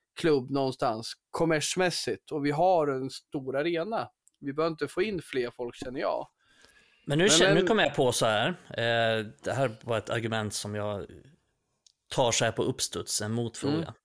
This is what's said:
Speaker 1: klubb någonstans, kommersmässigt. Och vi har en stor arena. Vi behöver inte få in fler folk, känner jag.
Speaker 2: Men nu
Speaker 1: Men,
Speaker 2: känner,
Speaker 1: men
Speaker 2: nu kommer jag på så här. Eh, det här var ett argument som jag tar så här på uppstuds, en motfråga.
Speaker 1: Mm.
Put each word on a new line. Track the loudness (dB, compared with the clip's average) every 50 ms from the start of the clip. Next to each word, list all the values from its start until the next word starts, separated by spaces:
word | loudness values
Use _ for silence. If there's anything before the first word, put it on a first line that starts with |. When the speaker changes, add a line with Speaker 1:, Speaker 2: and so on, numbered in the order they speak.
| _ _ -10 -2
Speaker 1:
klubb | 2 4 4 4 2 0
någonstans, | -2 0 0 0 0 0 0 0 0 -2 -6 -10 -12 _ _ _
kommersmässigt. | -2 0 2 2 2 2 0 0 0 2 2 2 2 0 -2 -2 -4 -4 _ -6 -6
Och | -2 0
vi | 0
har | 2 4 4 6 6 4 4 2
en | 0 -2 -4 -6
stor | -8 -12 _ _ -10 -8 -6 -4 -2
arena. | -2 0 0 -2 -2 -4 -4 -4 -6 -6 -6 _ _ _ -20 _ -12
Vi | -10 -8 -2
behöver | -2 -2 -2 -2
inte | -4 -6 -6
få | -2 -2 -2
in | -2 -2 -6 -8
fler | -4 -4 -2 -2 -4
folk, | -4 -8 -10 -10 -8
känner | -10 -10 -8 -6 -4
jag. | -2 -2 -2 -2 -4 -8 _ _ _ _ _ _ _ -20 _ _ _ _ _ _ -4
Speaker 2:
Men | -2 2 4
nu | 4
Speaker 1:
Men, | 6
Speaker 2:
känner, | 6 6 6 6 6
Speaker 1:
men | 4 4
Speaker 2:
nu | 4
kommer | 4 4 4
jag | 2 2
på | 2 2 2 2
så | 2 2
här. | 2 2 2 2 0
Eh, | -2 -4 -10 -12 -6 -4 -2 0 2 2 2 2 2 0 -2 -6 -10 _ -6
det | -4 -2
här | 0 0 -2 -2 -6 -6
var | -4 -4 -4
ett | -2 -2
argument | -4 -2 -2 -2 -2 -2 -2 -4 -4
som | -6 -6 -6 -6
jag | -4 -4 -4 -4 -6 -8 -10 -14 -20 -20 -20 _ _ _ _ _ _ _ _ _ _ _ _ _ _ _ -6 0
tar | 2 2 2 4
så | 2 0
här | 0 0
på | 0 -2
uppstuds, | -2 0 -2 -4 -4 -4 -6 -6 -4 -4 -4 -2
en | -2 -2
motfråga. | -2 -4 -4 -6 -4 -4 -2 -2
Speaker 1:
Mm. | -2 -4 -6 -12 _